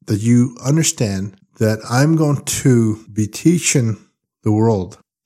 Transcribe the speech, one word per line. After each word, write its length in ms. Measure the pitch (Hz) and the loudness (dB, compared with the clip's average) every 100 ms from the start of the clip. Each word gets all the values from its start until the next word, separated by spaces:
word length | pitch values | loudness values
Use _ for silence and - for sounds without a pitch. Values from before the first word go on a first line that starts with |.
| - | -6
that 140 | 107 | -2
you 360 | 113 120 123 - 127 | 2 2 2 -2 -2
understand 720 | 156 151 - 110 98 101 - _ - | 0 0 -2 -4 -4 -8 -12 _ -4
that 200 | 110 107 - | -2 -2 -2
I'm 280 | 120 151 160 | 0 2 2
going 280 | 151 139 - | 0 -2 -4
to 600 | - 143 120 113 107 - | -2 2 2 2 -2 -8
be 140 | 104 104 | -6 -6
teaching 680 | - 160 170 - 147 117 107 _ _ _ _ | 0 0 2 0 0 -2 -4 _ _ _ _
the 80 | 110 | -2
world 460 | 107 113 104 90 - _ _ | 2 2 0 -4 -12 _ _